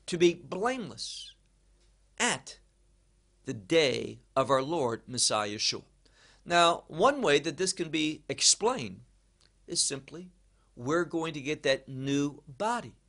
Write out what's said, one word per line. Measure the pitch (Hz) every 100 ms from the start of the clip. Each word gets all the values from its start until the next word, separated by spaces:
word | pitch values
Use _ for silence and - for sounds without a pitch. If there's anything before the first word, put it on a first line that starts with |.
| -
to | 175
be | 175
blameless | 175 131 185 233 262 165 95 - - - - _ _ _ _ _ _ _ -
at | 233 135 - - _ _ _ _ _ _ _ _ -
the |
day | 120 92 165 139 117 113 113 _ 135
of | 120
our | 135
Lord | 135 165 123 113 -
Messiah | 123 - 110 104
Yeshua. | 107 - 113 - _ _ _ - _ -
Now, | 175 170 160 -
one | 156 240 285
way | 190 147
that | 156 139
this | 185
can | - 160
be | 160 156 151 -
explained | - - - 220 254 107 98 - _ _ _ _ _ -
is | 170
simply | - 139 135 156 180 - _ _ _ -
we're | 123 170 160
going | 165 165
to | 151
get | 135 151
that | 143 135 135
new | 131 135 143 143 - -
body. | 131 214 240 131 -